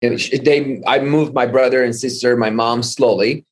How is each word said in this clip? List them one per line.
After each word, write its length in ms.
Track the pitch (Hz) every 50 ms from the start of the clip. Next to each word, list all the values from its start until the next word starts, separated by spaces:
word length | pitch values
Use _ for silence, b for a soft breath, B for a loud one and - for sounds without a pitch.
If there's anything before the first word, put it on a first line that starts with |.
And 180 | 120 120 - -
she, 180 | - - - 135
they, 440 | - 151 143 143 143 135 127 - -
I 120 | 113 131 139
moved 360 | 139 143 147 156 151 123 123
my 120 | 131 120
brother 380 | 117 131 131 131 123 127 131 127
and 100 | 117 117
sister, 420 | 117 135 123 - - 123 123 123
my 140 | 120 113 110
mom 320 | 110 113 113 117 120 120
slowly 600 | 120 120 - - 127 113 101 95 104 123 147 151 - _